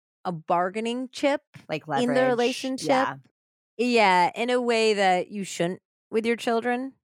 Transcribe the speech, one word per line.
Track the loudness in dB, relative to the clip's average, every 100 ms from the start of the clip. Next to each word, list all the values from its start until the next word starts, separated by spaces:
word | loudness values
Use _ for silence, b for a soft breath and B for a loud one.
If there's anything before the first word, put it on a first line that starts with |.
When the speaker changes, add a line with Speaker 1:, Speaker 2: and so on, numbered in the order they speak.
| _ _
Speaker 1:
a | -10
bargaining | -8 -2 0 0 -4 -4 -6 -8
chip | -2 -2 -2 -6 -20 -10
Speaker 2:
Like | -8
Speaker 1:
in | -4 -2 0
the |
Speaker 2:
leverage. | 2 2
Speaker 1:
relationship. | 2 0 -2 -6 -6 0
Speaker 2:
Yeah. | 0 0 -6 -16 _ _ _ _ -4
Speaker 1:
Yeah, | 0 4 6 6 4
in | 0 -2
a | 0
way | 0 2 2
that | 2 2 2 -2
you | -8
shouldn't | -8 -4 -4 -4 _ _ _
with | -4
your | -2 -2
children. | -2 -2 0 -4 -6 -12